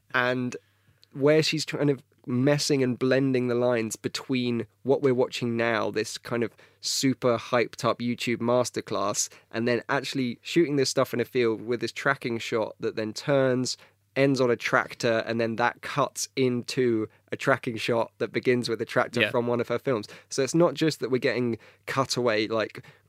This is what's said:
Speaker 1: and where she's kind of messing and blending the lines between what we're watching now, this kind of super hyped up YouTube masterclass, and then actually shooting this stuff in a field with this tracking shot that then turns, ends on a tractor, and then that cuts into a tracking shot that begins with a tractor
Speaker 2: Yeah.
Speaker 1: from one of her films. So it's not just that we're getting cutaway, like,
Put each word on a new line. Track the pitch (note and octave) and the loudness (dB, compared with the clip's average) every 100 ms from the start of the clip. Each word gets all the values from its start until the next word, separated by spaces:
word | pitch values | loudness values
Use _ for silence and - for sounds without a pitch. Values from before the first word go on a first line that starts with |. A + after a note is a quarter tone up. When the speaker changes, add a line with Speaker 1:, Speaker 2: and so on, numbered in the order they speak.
| _ | _
Speaker 1:
and | B2+ B2 B2+ B2 - _ _ _ _ _ | 0 2 0 -2 -6 _ _ _ _ _
where | C#3+ C#3 D#3 | 0 4 4
she's | D3+ D#3 - | 4 -2 -4
kind | D3+ D3 | 0 0
of | C3+ _ _ - | 0 _ _ -4
messing | B2 C3+ C#3+ - C#3+ | 0 2 2 2 2
and | B2+ A#2+ | 2 0
blending | C3 C3 C#3 B2+ B2 | 2 2 2 2 0
the | A#2+ | 0
lines | B2 A#2+ A2+ - | 2 0 -2 -6
between | B2 - - C3 B2 A#2 G#2 _ | -8 -8 -2 -2 0 -2 -4 _
what | A#2+ C3+ | 0 2
we're | C#3 | 2
watching | B2 B2+ - B2 A#2 | 2 0 -2 -4 0
now, | A#2 A2 G#2 | 0 0 -2
this | G#2 A2 - | -2 -4 -8
kind | - A#2+ | -6 -4
of | A2 _ - _ | -4 _ -20 _
super | - - C3+ B2+ B2+ A2+ | -6 0 0 2 0 0
hyped | - B2 A2+ - A#2 | 0 0 0 -2 -2
up | G#2 | 0
YouTube | A#2+ A#2 - A#2 | -2 -4 -2 -2
masterclass, | A#2 B2 A#2+ - - G2 G2 - - - _ | 2 2 2 -4 -4 -2 -2 -2 -4 -6 _
and | A2 A#2+ | -4 0
then | A#2+ - | 0 0
actually | C3+ C3 C#3 B2 - | -4 -2 -4 -4 -6
shooting | - E3+ D#3 C#3+ | -2 2 2 2
this | C3 | 0
stuff | - B2+ | 2 0
in | A#2+ | 0
a | A#2 | -2
field | B2+ A#2 G#2+ G#2+ | 0 0 0 -4
with | A#2+ | -4
this | A#2 | -4
tracking | - C#3+ B2+ C3 A2+ | -4 -2 -2 -2 -6
shot | - A#2 G#2+ - | -4 -2 -2 -4
that | A2+ F#2+ | -6 -4
then | A2 | -6
turns, | G#2+ - C#3 C3 B2+ B2 - - _ _ - | -6 0 2 4 2 -2 -6 -12 _ _ 2
ends | C#3 C3 | 2 4
on | B2+ | 2
a | A#2 | 2
tractor, | - B2+ - - B2 A2+ G#2+ | 2 0 0 -2 0 0 0
and | A#2 | -2
then | A2+ A2 | -2 0
that | A#2+ - | -2 -2
cuts | - - B2+ - - - | -8 -2 -2 -2 -8 0
into | B2+ B2 - - B2+ A2 A2 _ - | 0 0 -4 0 0 0 -2 _ -12
a | A#2+ | -6
tracking | - B2+ - A2 | 0 0 0 -6
shot | - A#2 - - | -2 0 -2 -4
that | A2+ | -4
begins | A#2 B2+ B2 A#2+ | -2 2 0 0
with | A2+ | -4
a | A2+ | -2
tractor | B2+ A#2 A#2+ | 0 0 2
Speaker 2:
Yeah. | G#2 | 2
Speaker 1:
from | B2 A#2+ | 2 0
one | A#2+ | -2
of | A#2 | -2
her | A#2+ | -2
films. | - A#2 G#2+ - - | -2 -4 -4 -16 -10
So | - | -4
it's | C3 E3 | 0 4
not | E3+ | 4
just | C#3 D#3+ - | 4 0 0
that | A#2 | -2
we're | B2+ | 0
getting | C3+ A2+ B2 A2+ - - - | 0 0 -2 -4 -8 -20 -8
cutaway, | - B2+ - B2 G#2+ G#2+ | -2 -2 0 0 0 0
like, | A2 G#2+ - - - | -2 -4 -6 -18 -20